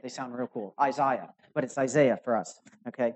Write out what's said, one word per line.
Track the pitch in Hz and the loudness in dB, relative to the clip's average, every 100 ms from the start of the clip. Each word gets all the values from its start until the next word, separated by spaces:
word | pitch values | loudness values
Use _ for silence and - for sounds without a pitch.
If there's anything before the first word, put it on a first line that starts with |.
They | 127 | -10
sound | 123 131 120 | -8 -8 -6
real | 123 | -6
cool. | - 101 - | -6 -10 0
Isaiah. | 139 131 139 123 87 - _ | 0 2 2 0 -4 -18 _
But | - | -4
it's | 131 - | -4 -2
Isaiah | 135 127 139 107 | 0 4 4 4
for | - | 0
us, | 113 - - - - 123 | -2 -2 -12 -20 -16 -14
okay? | - 120 | -2 -2